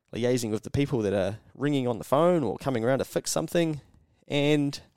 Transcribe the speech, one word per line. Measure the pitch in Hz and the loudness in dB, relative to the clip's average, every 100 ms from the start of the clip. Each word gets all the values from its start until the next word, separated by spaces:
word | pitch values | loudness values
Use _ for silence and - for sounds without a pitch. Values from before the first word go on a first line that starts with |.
| _ | _
liaising | - 120 127 117 | -2 0 0 0
with | 107 | -4
the | - | -2
people | 135 143 131 | -2 0 0
that | 104 | 0
are | 92 92 107 - | 0 0 -4 -12
ringing | - 139 143 123 | -6 -2 0 0
on | 110 | -4
the | |
phone | - 135 170 180 | 0 2 4 4
or | 123 - | 0 -2
coming | - 127 | -2 0
around | 113 131 | 0 0
to | |
fix | - 170 - | 0 -4 -2
something, | - 160 175 165 151 - _ _ _ _ | -4 -2 0 0 -2 -10 _ _ _ _
and | 143 143 151 143 139 - | 0 2 2 2 -4 -12